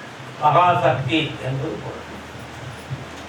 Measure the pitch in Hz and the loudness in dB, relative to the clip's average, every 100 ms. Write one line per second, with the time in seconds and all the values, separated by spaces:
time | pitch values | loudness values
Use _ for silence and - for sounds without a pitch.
0 | - - - - 151 170 233 - 165 139 | -14 -14 -14 0 4 6 8 6 4 4
1 | 147 160 139 - 127 135 113 - - - | 2 2 2 -2 -4 -2 -2 -4 -6 -8
2 | - - - - - - - - - - | -10 -12 -12 -12 -12 -12 -10 -10 -8 -8
3 | - - | -8 -12